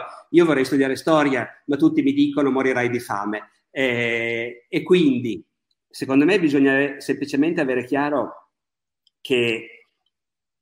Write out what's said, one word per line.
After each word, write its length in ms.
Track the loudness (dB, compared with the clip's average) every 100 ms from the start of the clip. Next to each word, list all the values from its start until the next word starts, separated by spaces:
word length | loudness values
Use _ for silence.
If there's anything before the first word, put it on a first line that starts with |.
| -4 -16 0
io 140 | 4 4
vorrei 200 | 2 0
studiare 320 | 0 0 -2
storia, 500 | 0 2 2 -2 -6 -10 -6
ma 100 | 2
tutti 240 | 2 2
mi 100 | 0
dicono 400 | 2 0 0 0
morirai 380 | 2 0 0 -2
di 100 | -2
fame". 520 | -6 -6 -6 -8 -12 _ _
Eh, 960 | -4 -2 -2 -2 -2 -4 -6 -8 -12 _
e 160 | -4
quindi, 640 | 2 4 4 2 -4 -8 -12 _ _ _ _
secondo 380 | -10 0 2 4
me, 160 | 4
bisogna 580 | 2 2 4 2 0 -4
semplicemente 640 | -6 -6 -4 -2 0 0
avere 240 | -2 -2 -2
chiaro 640 | -2 -2 -2 -4 -10 _ _ _ _ _ _ _ _
che 680 | -2 0 0 -4 -8 -20 _ _ _ _ _ _ _ _